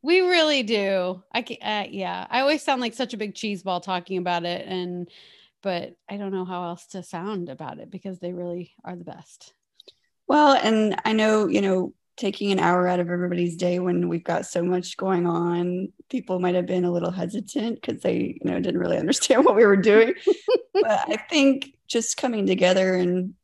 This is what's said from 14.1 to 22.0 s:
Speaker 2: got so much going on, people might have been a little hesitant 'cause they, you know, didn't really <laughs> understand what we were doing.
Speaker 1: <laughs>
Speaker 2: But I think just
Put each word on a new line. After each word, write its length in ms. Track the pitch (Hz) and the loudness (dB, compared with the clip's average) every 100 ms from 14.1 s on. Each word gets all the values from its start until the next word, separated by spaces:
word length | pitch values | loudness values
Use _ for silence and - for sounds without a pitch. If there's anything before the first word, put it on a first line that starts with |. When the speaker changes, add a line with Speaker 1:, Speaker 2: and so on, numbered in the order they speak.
| 170 | -4
Speaker 2:
got 240 | - 170 175 | -2 -4 -2
so 160 | 175 | -4
much 340 | 175 180 180 - | -2 -2 -4 -6
going 300 | 190 185 175 | -2 0 0
on, 640 | 170 175 175 180 180 190 _ - | 0 0 0 -2 -4 -6 _ -8
people 280 | 262 - 185 | -8 -4 -2
might 160 | 180 | 0
have 120 | 180 180 | 0 0
been 180 | 185 | 0
a 80 | 180 | 0
little 180 | 175 170 | 0 -2
hesitant 720 | 185 180 208 208 285 226 226 | -4 -6 -6 -6 -4 -4 -4
'cause 180 | - - | -8 -4
they, 360 | - - - - | -2 -2 -4 -4
you 100 | - | -4
know, 100 | - | -2
didn't 180 | - 175 | -2 -2
really 180 | 175 - | 0 -2
<laughs> 20 | |
understand 440 | - - - 240 | 0 -2 2 4
what 120 | 311 208 | 4 6
we 80 | 214 | 6
were 100 | 196 | 6
doing. 380 | 208 214 226 370 | 6 6 6 2
Speaker 1:
<laughs> 60 | - 359 - 494 - | 0 0 2 0 0
Speaker 2:
But 260 | 381 427 208 - | 0 2 0 0
I 80 | 214 - | -4 0
think 400 | 320 277 269 - _ _ | 4 4 4 -4 _ _
just 300 | 233 | -2